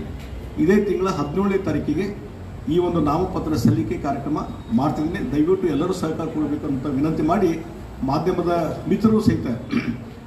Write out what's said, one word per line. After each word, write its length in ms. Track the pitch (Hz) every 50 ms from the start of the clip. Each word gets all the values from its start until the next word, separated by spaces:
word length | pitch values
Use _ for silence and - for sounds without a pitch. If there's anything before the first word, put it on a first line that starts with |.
| - - - - - - - - - - - - 156
ಇದೇ 200 | 165 208 220 208
ತಿಂಗಳ 260 | 180 180 175 185 196
ಹದಿನೇಳನೇ 480 | 175 147 143 147 147 185 202 202 190 190
ತಾರೀಕಿಗೆ 600 | - 170 147 147 117 - 147 156 196 202 - - - - - - - - - - - - 151
ಈ 40 | 175
ಒಂದು 220 | 175 175 170 165
ನಾಮಪತ್ರ 540 | 151 147 143 165 185 185 - 160 156 160 156
ಸಲ್ಲಿಕೆ 420 | - - - - - - - - -
ಕಾರ್ಯಕ್ರಮ 400 | - 143 135 - - - 147 175 - - - - - - 117
ಮಾಡ್ತಿದ್ದೀನಿ. 580 | 117 135 151 - - 151 170 180 196 - -
ದಯವಿಟ್ಟು 360 | 131 147 156 165 190 190 - 175
ಎಲ್ಲರೂ 260 | 147 139 139 135 -
ಸಹಕಾರ 340 | - - 160 160 - 160 151
ಕೊಡಬೇಕು 400 | - 156 151 139 143 143 - 147
ಅಂತ 180 | 139 131 127
ವಿನಂತಿ 360 | 151 131 131 143 160 160 -
ಮಾಡಿ, 440 | 160 156 185 214 196 170 160 - - - - - - - - - 131
ಮಾಧ್ಯಮದ 800 | 135 135 160 165 180 180 175 170 170 175 170 165 147 127 - - 151
ಮಿತ್ರರು 320 | 180 220 - 220 220 214
ಸಹಿತ 260 | - - - - - 135 117 - - - - 233 - - 117 - - - - - -